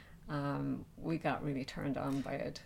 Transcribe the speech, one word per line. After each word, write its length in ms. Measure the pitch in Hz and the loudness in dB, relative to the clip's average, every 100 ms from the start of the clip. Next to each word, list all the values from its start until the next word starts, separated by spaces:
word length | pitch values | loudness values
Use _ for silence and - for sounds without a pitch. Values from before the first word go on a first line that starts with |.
| - - - | -14 -14 -4
um, 560 | 147 143 143 139 127 - - | 0 2 2 2 0 -4 -6
we 220 | 160 160 | 0 2
got 260 | 151 127 | 2 2
really 200 | 151 135 | 2 0
turned 320 | 135 - 147 135 | -2 -2 0 2
on 240 | 139 139 | 2 2
by 120 | 131 | 2
it. 280 | 139 - - | 0 -2 -4